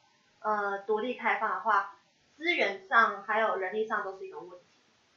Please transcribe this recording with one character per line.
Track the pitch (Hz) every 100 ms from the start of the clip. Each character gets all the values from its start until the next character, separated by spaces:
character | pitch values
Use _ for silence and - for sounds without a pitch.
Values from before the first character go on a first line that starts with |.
| _ _ _ _
呃， | 214 208 202 196
独 | 220 214
立 | 247
开 | 220 220 202
发 | 214 185
的 |
话， | 220 202 - - _ _ _ -
资 | 330
源 | 320 202 196 -
上 | 233 220 196
还 | 196 214
有 | 214 190
人 | 185
力 | 214 220
上 | 208
都 | 190 196
是 | 190
一 |
个 | 440
问 | 359 -
题。 | - _ _ _ _